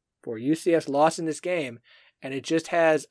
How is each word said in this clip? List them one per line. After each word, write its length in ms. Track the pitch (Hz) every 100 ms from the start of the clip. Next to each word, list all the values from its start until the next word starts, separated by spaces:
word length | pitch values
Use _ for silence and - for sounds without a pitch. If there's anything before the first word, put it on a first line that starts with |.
| _ _
for 140 | - 110
U 180 | 127 160
C 180 | 175
F's 140 | 165 143
loss 320 | 139 156 -
in 60 | 160
this 160 | 147
game, 380 | 175 180 135 117 _ _ _ _
and 120 | 135
it 120 | 135 -
just 220 | 160 -
has 380 | 170 160 156 -